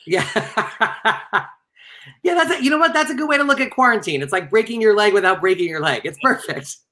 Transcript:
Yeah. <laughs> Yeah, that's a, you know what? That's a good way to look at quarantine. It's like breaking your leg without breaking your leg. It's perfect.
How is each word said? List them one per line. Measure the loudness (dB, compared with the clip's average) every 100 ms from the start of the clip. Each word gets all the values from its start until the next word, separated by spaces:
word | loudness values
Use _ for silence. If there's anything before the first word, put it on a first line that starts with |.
| -4
Yeah. | -4 -2 -4 -4 -6 -6 -2 -4 -2 -4 -4 -4
<laughs> | -4 -4 -12 _ _ -20 -20 -20 -6
Yeah, | -2
that's | 0 0
a, | 0
you | 0
know | 2
what? | 2
That's | 2 -2
a |
good | -2 -2
way | 0
to |
look | 2 0
at | -2
quarantine. | 2 2 2 -2 -4
It's | -2
like | -2 0
breaking | 0 0 2
your | 4 4
leg | 4
without | 4 2 2
breaking | 2 0 0
your | -2
leg. | -2 -2
It's | -4 -6
perfect. | -4 -4 -6 -10 -12 -16 _